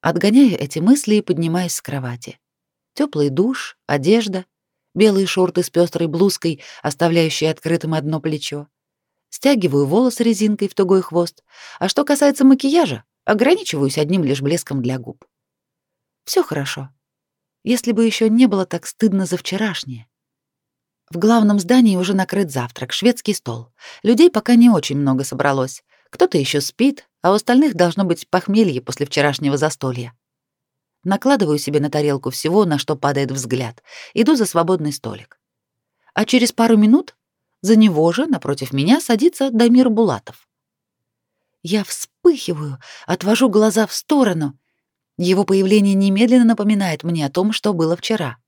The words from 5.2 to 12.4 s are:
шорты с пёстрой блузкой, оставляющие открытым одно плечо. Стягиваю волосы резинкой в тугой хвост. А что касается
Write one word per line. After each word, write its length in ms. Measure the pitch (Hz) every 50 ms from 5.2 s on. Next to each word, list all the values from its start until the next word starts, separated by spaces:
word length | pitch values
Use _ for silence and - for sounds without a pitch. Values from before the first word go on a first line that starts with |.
| 196
шорты 380 | 180 - 190 185 180 180 180 175
с 60 | -
пёстрой 360 | _ 170 175 170 - 165 170
блузкой, 560 | 160 160 170 185 202 185 - - 170 160 - - - - - -
оставляющие 680 | 139 143 _ 175 170 165 170 165 160 143 - 151 156
открытым 440 | 160 156 _ 160 165 170 - 160 160
одно 260 | 156 143 147 156 156
плечо. 480 | 143 165 156 151 - - - 147 147 _ _ _ _ _ _ _ _ _ _ _ _ _
Стягиваю 560 | - - - 262 285 240 180 170 135 143 143
волосы 360 | 135 151 208 254 254 240 - 240
резинкой 460 | 233 226 190 214 214 208 202 202 196
в 60 | -
тугой 280 | - 196 180 190 190 180
хвост. 400 | - 160 170 175 170 - _ _ _ _ - - - - -
А 80 | - 190
что 160 | - - 285
касается 400 | - 294 285 294 285 277 -